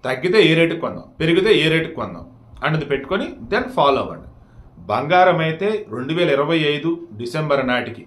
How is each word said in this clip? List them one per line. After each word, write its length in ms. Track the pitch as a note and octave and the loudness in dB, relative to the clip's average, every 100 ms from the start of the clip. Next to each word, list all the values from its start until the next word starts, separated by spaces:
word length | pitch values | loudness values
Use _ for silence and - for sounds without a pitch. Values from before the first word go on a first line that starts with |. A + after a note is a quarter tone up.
| B2+ | -4
తగ్గితే 340 | B2+ F#3 G#3+ E3 | -4 2 4 4
ఏ 20 | D#3+ | 4
రేటుకి 220 | E3 - | 2 0
కొందాం, 240 | A#2 F2+ - - | -6 -8 -16 -4
పెరిగితే 300 | D#3+ F3 G#3 E3 | 2 2 4 4
ఏ 20 | D#3 | 4
రేటుకి 220 | D#3+ D#3+ B2+ | 0 -2 -8
కొందాం 260 | G2+ E2+ - - - - C#3+ | -10 -10 -18 -20 -20 -6 -2
అన్నది 220 | D#3+ C#3+ | -2 -2
పెట్టుకొని 360 | C#3 - G3 D#4 - A2+ | -4 -2 -4 -4 -12 -4
then 120 | - - - | -4 -2 2
ఫాలో 200 | C#3+ C3 | 2 2
అవ్వండి. 260 | F2+ D#2 - - - - - - F2 | -2 -10 -18 -20 -20 -20 -20 -20 -4
బంగారం 500 | G#2+ C#3+ F3+ F#3 E3+ D#3+ | -4 2 6 6 4 0
అయితే 240 | D#3+ G3 G#3+ - A2+ | -2 -2 -2 -6 -8
రెండు 180 | B2+ D#3+ | -4 0
వేల 100 | E3+ C#3 | 2 2
ఇరవై 220 | D3 E3 D3 | 2 2 2
ఐదు 180 | D3 E3 E3+ - G#2+ | 0 -2 -4 -8 -10
డిసెంబర్ 400 | A#2+ D#3 D3+ C#3 B2+ | -6 -4 0 0 2
నాటికి 340 | B2 A2+ G#2 | -2 -4 -12